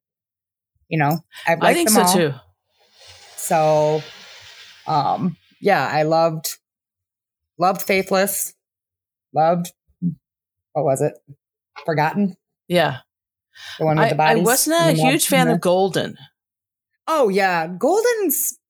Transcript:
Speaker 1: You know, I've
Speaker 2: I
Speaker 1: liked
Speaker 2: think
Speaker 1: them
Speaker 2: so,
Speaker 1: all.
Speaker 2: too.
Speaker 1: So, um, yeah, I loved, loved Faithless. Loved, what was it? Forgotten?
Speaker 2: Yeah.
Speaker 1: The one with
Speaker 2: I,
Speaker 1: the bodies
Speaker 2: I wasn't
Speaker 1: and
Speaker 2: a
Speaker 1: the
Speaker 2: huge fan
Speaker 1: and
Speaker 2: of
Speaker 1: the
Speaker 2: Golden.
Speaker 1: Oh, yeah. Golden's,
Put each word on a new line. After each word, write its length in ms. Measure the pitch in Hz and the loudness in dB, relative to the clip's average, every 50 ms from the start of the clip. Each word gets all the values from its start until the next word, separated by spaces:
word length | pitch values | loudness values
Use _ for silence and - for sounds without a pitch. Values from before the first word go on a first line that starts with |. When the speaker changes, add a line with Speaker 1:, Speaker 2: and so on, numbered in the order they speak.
| _ _ _ _ _ _ _ _ _ _ _ _ _ _ _ _ _ _ | _ _ _ _ _ _ _ _ _ _ _ _ _ _ _ _ _ _
Speaker 1:
You 120 | 170 160 | -2 0
know, 180 | 147 143 160 165 - _ - - - 165 | 0 0 -2 -4 -8 _ -20 -6 -4 -2
I've 120 | 170 170 | -2 2
Speaker 2:
I 40 | 170 | 2
Speaker 1:
liked 120 | 214 269 339 | 2 2 2
Speaker 2:
think 100 | 339 - | 2 2
Speaker 1:
them 60 | 220 | 2
Speaker 2:
so, 60 | 202 | 4
Speaker 1:
all. 120 | 180 180 185 185 165 143 | 4 4 2 2 0 0
Speaker 2:
too. 40 | 131 123 - _ _ _ _ _ _ _ _ _ _ _ - - - - - - - | -4 -8 -16 _ _ _ _ _ _ _ _ _ _ _ -20 -20 -20 -20 -20 -20 -16
Speaker 1:
So, 680 | - - - 175 160 156 156 156 151 151 151 156 156 151 - - - - - - - - - - - - - - - _ | -12 -4 -2 0 2 2 2 2 2 2 2 0 -2 -4 -8 -16 -20 -20 -20 -20 -20 -20 -20 -20 -20 -20 -20 -20 -14 _
um, 500 | - 156 147 - 92 90 - 143 185 - - _ _ _ _ | -2 -2 0 0 0 -2 -2 -2 -4 -6 -8 _ _ _ _
yeah, 240 | - 196 - 156 135 113 | 0 0 2 2 0 0
I 140 | - 151 156 | 0 0 0
loved, 540 | 151 160 165 165 165 160 160 - - - - _ _ _ _ _ _ _ _ _ _ _ _ _ _ _ _ _ _ _ - | 2 2 2 2 0 0 -4 -8 -12 -12 -14 _ _ _ _ _ _ _ _ _ _ _ _ _ _ _ _ _ _ _ -2
loved 240 | 170 185 196 180 | 0 0 0 -2
Faithless. 720 | - - 202 190 185 - 202 185 196 196 - - - - - _ _ _ _ _ _ _ _ _ _ _ _ _ _ _ - | -2 -2 -2 -2 0 0 0 0 0 -2 -4 -6 -8 -10 -12 _ _ _ _ _ _ _ _ _ _ _ _ _ _ _ -2
Loved, 380 | 143 156 165 180 175 175 - - _ _ _ _ _ 180 175 147 - _ _ _ _ _ _ _ _ _ _ - | 0 2 2 0 0 -4 -8 -14 _ _ _ _ _ -6 -6 -6 -8 _ _ _ _ _ _ _ _ _ _ -6
what 100 | 151 147 | -2 0
was 160 | 151 135 131 | 0 0 0
it? 120 | 147 - - - _ - 139 _ _ _ _ _ _ _ _ - - | -2 -4 -4 -8 _ -20 -20 _ _ _ _ _ _ _ _ -12 -8
Forgotten? 520 | - 160 147 151 160 156 202 202 185 - - _ _ _ _ _ - | -4 -2 0 0 0 0 0 -2 -2 -4 -10 _ _ _ _ _ -2
Speaker 2:
Yeah. 300 | 175 175 156 147 135 120 - _ _ _ _ _ _ _ _ _ _ - - - - - | 0 0 0 0 -2 -6 -14 _ _ _ _ _ _ _ _ _ _ -20 -20 -16 -8 -2
Speaker 1:
The 40 | 156 | 0
one 120 | 160 151 | 0 2
with 100 | 156 165 | 2 2
Speaker 2:
I, 20 | - | 2
Speaker 1:
the 40 | 147 | 2
bodies 280 | 147 156 156 - 170 | 2 2 2 2 2
Speaker 2:
I 20 | 180 | 2
wasn't 320 | 220 254 269 - 302 320 339 | 2 2 0 0 0 0 2
Speaker 1:
and 100 | 330 330 | 2 2
Speaker 2:
a 120 | 294 156 | 2 2
Speaker 1:
the 60 | - 262 | 2 2
Speaker 2:
huge 160 | 277 320 - | 0 0 0
fan 140 | - 285 269 | 0 2 2
Speaker 1:
and 80 | 254 240 | 2 2
Speaker 2:
of 60 | 233 | 0
Speaker 1:
the 40 | 170 | 0
Speaker 2:
Golden. 560 | - 185 175 185 196 190 156 156 104 85 - - 139 - _ _ _ _ _ _ _ _ _ _ _ _ _ _ _ - | 0 0 2 2 0 0 -2 -4 -4 -6 -8 -16 -20 -20 _ _ _ _ _ _ _ _ _ _ _ _ _ _ _ -2
Speaker 1:
Oh, 200 | 320 311 262 202 | 0 2 2 2
yeah. 360 | 185 202 196 190 180 170 160 170 | 2 2 2 2 0 -2 -2 -4
Golden's, 920 | 185 175 233 285 359 440 440 494 480 440 403 320 - - - - - - _ _ | -4 -2 0 2 2 2 2 2 0 0 -2 -2 -2 -4 -4 -6 -8 -12 _ _